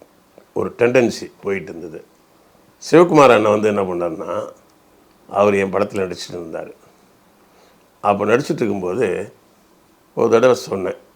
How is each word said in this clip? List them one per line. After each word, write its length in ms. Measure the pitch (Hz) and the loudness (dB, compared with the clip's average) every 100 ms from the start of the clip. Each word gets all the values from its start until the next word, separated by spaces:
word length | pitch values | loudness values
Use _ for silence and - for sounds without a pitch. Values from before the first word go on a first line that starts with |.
| _ _ _ _ _ | _ _ _ _ _
ஒரு 220 | - 95 - | -8 -6 0
டெண்டன்சி 540 | 120 127 117 - 85 _ | 2 2 2 -2 -14 _
போயிட்டு 320 | 98 98 78 82 | -8 -8 -8 -14
இருந்தது. 260 | 85 78 - _ _ _ _ _ _ _ - | -14 -16 -20 _ _ _ _ _ _ _ 2
சிவகுமார் 440 | 156 175 156 135 | 4 6 6 6
அண்ணன் 260 | 113 107 104 | 6 4 2
வந்து 80 | 107 | 2
என்ன 140 | 101 | 0
பண்ணாருன்னா, 680 | 95 87 87 82 85 98 - - _ _ _ _ _ _ - | -2 -4 -6 -6 -8 -8 -10 -16 _ _ _ _ _ _ -8
அவர் 260 | 98 104 | 0 2
என் 200 | 101 95 | 2 0
படத்துல 280 | 95 101 101 | -2 -4 -4
நடிச்சிட்டு 320 | 92 90 - | -6 -8 -12
இருந்தாரு. 380 | 87 82 82 80 - _ _ _ _ _ _ _ _ _ _ _ _ | -14 -12 -12 -14 -18 _ _ _ _ _ _ _ _ _ _ _ _
அப்ப 240 | 104 98 | -2 0
நடிச்சிட்டு 360 | 104 120 147 151 | 2 0 0 -4
இருக்கும்போது 720 | 113 101 90 101 107 90 101 _ _ _ _ _ _ _ _ | -4 -4 -6 -4 -4 -4 -10 _ _ _ _ _ _ _ _
ஒரு 160 | - 117 | -4 2
தடவை 240 | 113 127 | 4 4
சொன்னேன். 420 | 120 - 98 92 - _ | 2 -2 -6 -6 -10 _